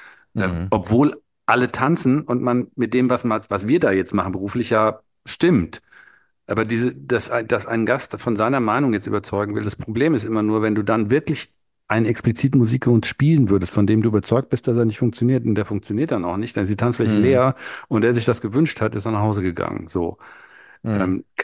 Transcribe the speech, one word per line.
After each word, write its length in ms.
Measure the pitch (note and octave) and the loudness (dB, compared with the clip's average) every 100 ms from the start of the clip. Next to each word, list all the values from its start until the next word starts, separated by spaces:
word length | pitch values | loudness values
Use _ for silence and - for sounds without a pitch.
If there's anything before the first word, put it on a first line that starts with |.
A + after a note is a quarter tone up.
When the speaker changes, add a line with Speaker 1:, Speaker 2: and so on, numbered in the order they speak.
| - - _ | -20 -20 _
Speaker 1:
Äh, 140 | - F#2 | -4 -4
Speaker 2:
Mhm. 200 | E2+ F#2+ | -4 -2
Speaker 1:
obwohl 520 | G#2+ F#2+ A2+ D3 - _ _ - | -2 2 2 2 0 _ _ 0
alle 260 | A#2+ B2 | 0 0
tanzen 500 | - C3 E3+ B2+ C#3+ | 0 0 2 2 0
und 200 | D#3 B2 | 0 -2
man 260 | B2 B2 - - | 0 -2 -2 -4
mit 180 | A2+ | -2
dem, 160 | B2 B2+ | 0 0
was 140 | B2 | 0
man, 180 | A#2+ G#2+ - | -2 -4 -4
was 200 | G2+ G#2 | -4 0
wir 120 | E3+ | 2
da 120 | C#3+ | 2
jetzt 220 | F#2+ F2+ | 0 0
machen, 180 | G2+ F#2 | -2 -2
beruflich 380 | F#2 G2 B2 A2 | -4 -6 -4 0
ja 300 | A2 G#2+ - _ _ - | 2 2 -2 _ _ -12
stimmt. 560 | - E3+ C#3 D#2+ - _ - - _ _ _ - | 0 2 4 0 -6 _ -20 -20 _ _ _ -6
Aber 180 | G2+ | -2
diese, 300 | A2 A2+ B2 | -2 0 -2
dass 360 | C3 C#3 A#2 - | -4 -2 -2 -2
ein, 180 | A#2+ A2+ | -4 -2
dass 180 | A#2 - | -2 -2
ein 200 | A2+ A2 | -2 0
Gast 340 | A#2+ - G#2 | -2 -4 -8
von 160 | - G#2 | -4 0
seiner 240 | A2 C3+ | 0 0
Meinung 320 | A2+ A#2 C#3 | 0 0 0
jetzt 140 | G#2 G#2+ | -2 -2
überzeugen 480 | G#2 - G2 G#2 | -6 -4 -4 -2
will, 80 | G#2+ | -4
das 120 | G#2 - | -6 -8
Problem 380 | - A2 D#3 | -6 0 0
ist 100 | C3 | 0
immer 180 | G#2+ A2 | -2 -2
nur, 200 | G#2+ G#2+ | 0 0
wenn 120 | A2 | 0
du 80 | G#2+ | 0
dann 280 | G#2+ A2+ G#2 | 0 0 2
wirklich 420 | C#3 D#3+ D3 - _ _ _ - | 0 0 -6 -8 _ _ _ -2
einen 180 | A2 A2+ | 0 0
expliziten 520 | - A#2 A#2 C3+ C#3 | 0 0 0 2 4
Musikwunsch 500 | A2+ B2+ B2 A#2 - | 2 2 2 2 2
spielen 420 | - C#3+ D#3+ G#2+ | 0 2 4 4
würdest, 220 | G2 - | 2 0
von 140 | - G2+ | 2 4
dem 160 | A2 | 4
du 60 | A2 | 2
überzeugt 420 | G#2 - A#2+ B2+ | 0 2 0 0
bist, 160 | B2+ - | -4 0
dass 80 | A#2 | 0
er 80 | |
nicht 140 | A2+ G#2+ | 0 0
funktioniert 460 | A#2+ - A#2+ C3 | -2 0 0 0
und 100 | A#2 | 0
der 100 | G#2 | -2
funktioniert 460 | G2+ G2+ - G#2+ D#3+ | -2 -6 -4 -4 -2
dann 140 | A2+ | -2
auch 120 | E2+ F#2 | -4 -4
nicht, 180 | A#2 - | -4 -2
dann 80 | |
ist 60 | G2 | -2
die 60 | G#2+ | 0
Tanzfläche 400 | A#2+ A#2 A2 G#2+ | 0 0 2 4
Speaker 2:
Mhm. 60 | |
Speaker 1:
leer 320 | A#2+ B2+ C3 - - - - | 4 4 2 0 -8 -14 -2
und 140 | A2 | 2
der 120 | A2+ | 4
sich 100 | A#2+ | 2
das 160 | A#2 A2+ | 2 0
gewünscht 400 | A2 B2 D#3+ - | 0 0 0 0
hat, 140 | G#2+ | -4
ist 100 | G#2+ | -2
er 80 | A2+ | -4
nach 80 | G#2+ | 0
Hause 220 | G#2+ G2+ | 0 0
gegangen, 460 | F#2 E2 G1+ - E2+ | -2 -2 -4 -6 -6
so. 300 | F2+ E2+ - - - - - - - | -4 -4 -6 -14 -20 -20 -20 -20 -10
Speaker 2:
Mhm. 180 | A#2 G2+ | -4 -2
Speaker 1:
Ähm, 240 | F#2 F#2+ - - | 0 -2 -6 -10